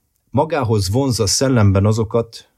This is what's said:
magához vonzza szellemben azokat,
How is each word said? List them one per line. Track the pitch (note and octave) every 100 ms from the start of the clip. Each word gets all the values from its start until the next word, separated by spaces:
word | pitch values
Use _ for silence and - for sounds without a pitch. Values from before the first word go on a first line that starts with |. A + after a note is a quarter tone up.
| _ _ _
magához | C3+ D#3 D#3+ A2 A2 F#2
vonzza | A#2+ C#3 A2 G2
szellemben | - C3+ B2 G2+ F#2+ G#2
azokat, | A2 A2 A#2 A#2 - -